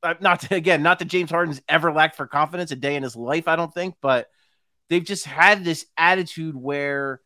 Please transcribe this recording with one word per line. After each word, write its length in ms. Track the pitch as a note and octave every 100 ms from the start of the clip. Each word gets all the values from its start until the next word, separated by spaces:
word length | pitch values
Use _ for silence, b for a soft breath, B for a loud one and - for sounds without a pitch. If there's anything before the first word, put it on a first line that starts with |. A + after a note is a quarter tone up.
uh, 100 | E3+ E3+
not 200 | G3 F3
to, 140 | - F#3+
again, 280 | E3 E3
not 160 | D#3 F3+
that 60 | F3+
James 260 | F3+ E3+
Harden's 280 | E3+ F3 C#3 -
ever 240 | D#3 E3
lacked 240 | D#3 D#3 -
for 120 | C#3
confidence 420 | C#3+ D3+ F3 F3
a 60 | C3+
day 200 | C#3+ C#3+
in 60 |
his 140 | C3+ A2+
life, 320 | A#2+ D#3 E3
I 80 | D#3+
don't 180 | E3
think, 220 | F3 F#3 F3
but 300 | C#3 B2+ - _ _ _ _ _ _
they've 140 | E3+
just 220 | E3 G3 C#3+
had 400 | C#3 F3+ G#3 F3
this 220 | D#3+ - -
attitude 580 | E3+ F#3 F3 - D#3+ C#3
where 680 | B2+ C#3+ C#3+ C#3 C#3 C3